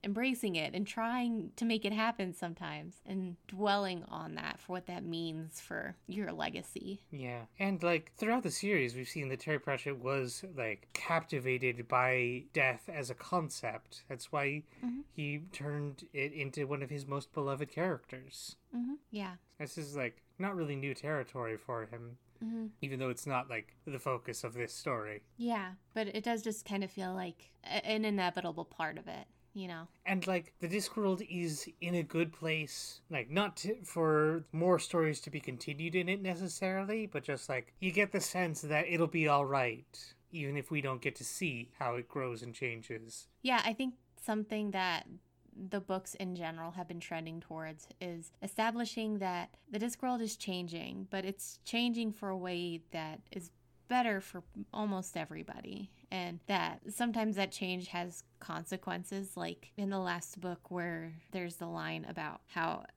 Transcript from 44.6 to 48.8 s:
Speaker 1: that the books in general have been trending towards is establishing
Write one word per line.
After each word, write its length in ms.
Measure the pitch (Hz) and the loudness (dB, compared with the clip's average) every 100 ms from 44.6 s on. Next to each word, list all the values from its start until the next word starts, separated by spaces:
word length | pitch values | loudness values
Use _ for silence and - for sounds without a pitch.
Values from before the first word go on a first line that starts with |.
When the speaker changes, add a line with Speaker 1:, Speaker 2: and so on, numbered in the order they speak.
| 208 | 0
Speaker 1:
that 340 | 190 185 165 - - _ _ - - 185 | 2 2 0 -4 -18 _ _ -20 -12 -4
the 100 | 202 | -4
books 340 | 190 190 185 - | 0 -2 -2 -6
in 200 | 185 175 | -4 -2
general 360 | 160 165 165 | -4 -4 -8
have 140 | 175 170 | -6 -6
been 140 | 170 | -8
trending 400 | - 165 165 165 | -4 -4 -4 -8
towards 480 | - 160 160 156 - - | -8 -8 -6 -10 -16 -8
is 320 | 180 170 160 _ | -6 -6 -10 _
establishing 800 | 196 - 220 233 | -6 2 2 2